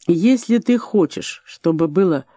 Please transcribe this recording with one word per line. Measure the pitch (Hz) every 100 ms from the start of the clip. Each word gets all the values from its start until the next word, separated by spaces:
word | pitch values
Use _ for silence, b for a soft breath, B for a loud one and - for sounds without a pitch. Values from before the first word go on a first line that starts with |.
| -
Если | 170 214 254 - 233
ты | - 240
хочешь, | - 208 156 - - - _
чтобы | - 170 160 160
было | 156 190 143 -